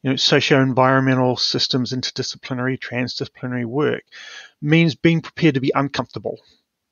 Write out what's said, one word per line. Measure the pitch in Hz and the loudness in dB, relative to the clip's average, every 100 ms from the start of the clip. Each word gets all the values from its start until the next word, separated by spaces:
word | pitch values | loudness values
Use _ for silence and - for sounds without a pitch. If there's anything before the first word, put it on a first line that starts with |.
you | 135 | -2
know, | 135 | 0
socio-environmental | - 147 - 139 131 123 127 135 131 127 127 120 | 2 2 4 4 4 4 4 4 4 2 2 0
systems, | - 131 - 135 120 | -2 -2 -2 -2 -2
interdisciplinary, | 127 - - 127 - - 127 127 131 | -4 -6 -6 -8 -10 -10 -4 -4 -4
transdisciplinary | - 120 123 - 123 - 127 123 117 | -6 -6 -6 -6 -10 -8 -8 -6 -4
work | 131 139 120 _ - - - - _ | -2 -2 -2 _ -20 -20 -20 -20 _
means | 147 160 165 123 | 2 4 4 2
being | 170 165 | 2 2
prepared | - - 165 135 | -4 0 2 2
to | |
be | 135 135 | 0 0
uncomfortable. | 143 - - - - - _ _ _ _ _ | -2 -4 -6 -8 -10 -12 _ _ _ _ _